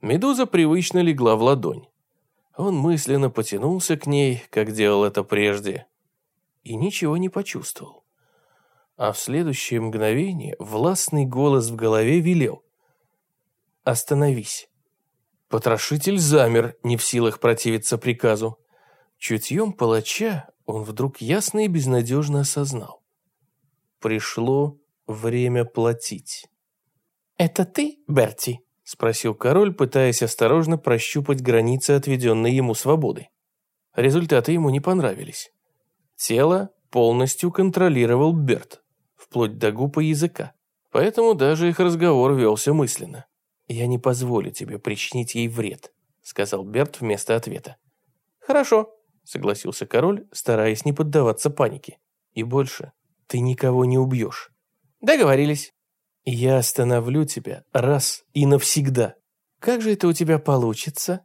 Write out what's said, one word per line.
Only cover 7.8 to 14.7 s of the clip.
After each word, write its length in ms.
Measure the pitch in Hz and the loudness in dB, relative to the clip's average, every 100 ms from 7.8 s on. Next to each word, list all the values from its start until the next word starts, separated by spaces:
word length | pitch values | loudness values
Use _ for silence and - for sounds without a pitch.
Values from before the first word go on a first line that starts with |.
| - - _ _ _ _ _ _ _ _ _ _ | -16 -20 _ _ _ _ _ _ _ _ _ _
А 140 | 107 | -4
в 60 | 104 | -4
следующее 640 | - 139 170 131 - 120 | -4 -2 -2 -4 -4 -4
мгновение 720 | 113 110 110 120 190 175 110 - | -4 -2 0 0 -2 -4 -8 -12
властный 680 | 104 110 147 185 - 151 135 | -8 -2 0 0 -2 -2 -2
голос 440 | 123 143 139 113 | 2 2 2 0
в 60 | 113 | -2
голове 440 | 113 110 113 165 | 2 2 4 2
велел: 440 | 170 180 123 - _ _ _ _ _ _ _ _ _ _ _ _ | 2 2 0 -4 _ _ _ _ _ _ _ _ _ _ _ _
«Остановись». 840 | - 123 - 143 147 127 104 - - | -4 -4 0 2 2 0 -4 -12 -14